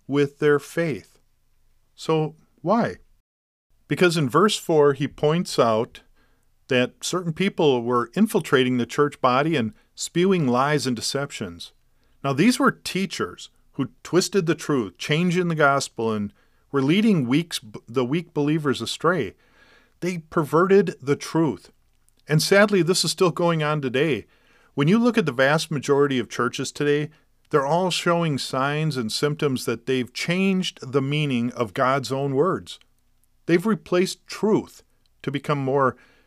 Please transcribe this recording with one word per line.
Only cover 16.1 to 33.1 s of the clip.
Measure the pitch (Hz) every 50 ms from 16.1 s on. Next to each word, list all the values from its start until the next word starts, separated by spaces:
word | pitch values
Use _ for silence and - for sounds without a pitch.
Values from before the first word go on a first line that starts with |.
and | 107 104 104 101 - _ _ _ _ _ _ _
were | - 139
leading | 135 139 170 208 220 233 202 160 127
weaks, | 113 131 156 170 - - - - 107 104 - -
the | - 117 131 123
weak | 120 143 180 165 - -
believers | 151 143 147 156 165 147 143 120 101
astray. | 113 - - - - 160 185 160 113 90 - _ _ _ _ _ _ _ _ _ _ _ _ _
They | 165 180 185 170
perverted | 156 _ - 175 151 127 147 160 185 190 196 202 196 180 180 -
the | 127 135 143
truth. | - - - - 160 165 143 98 - - - _ _ _ _ _ _ _ _ _ _ _ -
And | 151 156
sadly, | 156 - 190 202 214 208 202 190
this | 165 160 185 -
is | - 156
still | - - 190 175
going | 156 - 175 170 165 156
on | 151 151 151 151
today. | 139 127 113 131 151 165 131 101 - _ _ _ _ _ _ _ _ _ _
When | 135 143 156
you | 202 233
look | 233 247 226
at | 233 175
the | 147
vast | 120 120 131 139 151 160 - -
majority | 160 135 120 - 139 139 143 143 135 123
of | 104 -
churches | - - 120 120 - - 135 -
today, | - - 147 147 147 147 147 151 - _ _ _ _ _ _ _
they're | - 147 135
all | 139 160 175 190 180
showing | 160 - - 175 170 170 170 160 143
signs | 123 - - - 131 135 143 147 151 160 156 131 131
and | 117 107
symptoms | - - 147 147 147 - 156 143 131 117 -
that | - 117 113 -
they've | - 131 127 120 113
changed | - - - - 175 185 190 196 190 185 175 - - -
the | - 127 120 139
meaning | 135 135 147 151 151 143 127 120 117 123
of | - 120 120 104
God's | - 139 131 127 135 139 127 110
own | 135 135 139 143 135
words. | 135 156 190 160 101 87 - - - _ _ _ _ _ _